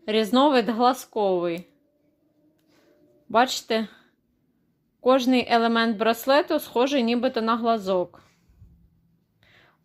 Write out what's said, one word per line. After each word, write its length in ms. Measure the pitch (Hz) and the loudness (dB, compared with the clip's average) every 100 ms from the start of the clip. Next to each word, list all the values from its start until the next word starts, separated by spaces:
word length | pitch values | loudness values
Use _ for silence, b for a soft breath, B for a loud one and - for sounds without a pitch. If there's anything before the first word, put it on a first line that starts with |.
| - | -4
Різновид 600 | 220 214 254 294 254 208 | -2 2 2 4 2 0
глазковий. 1000 | 220 247 254 - 220 196 180 175 170 - _ _ _ _ _ _ _ _ _ _ b b b _ _ - | 0 0 0 -8 -4 0 0 -2 -6 -10 _ _ _ _ _ _ _ _ _ _ b b b _ _ -4
Бачите, 600 | 220 254 - - 226 214 b b _ _ _ _ _ _ _ _ _ | 0 0 -2 -4 -4 -4 b b _ _ _ _ _ _ _ _ _
кожний 460 | 247 262 247 254 - | 0 2 2 0 2
елемент 460 | 233 233 226 226 202 | 0 2 0 -2 0
браслету 600 | 220 233 262 277 359 302 | -2 -2 2 0 2 -4
схожий 440 | - 233 262 277 | -2 -2 0 0
нібито 400 | 233 240 254 240 | 0 -2 -2 -2
на 140 | 226 233 | -2 -2
глазок. 680 | 233 226 190 185 175 - _ _ _ _ - _ _ _ _ _ _ _ b b b b | 0 -2 -2 -2 -4 -10 _ _ _ _ -20 _ _ _ _ _ _ _ b b b b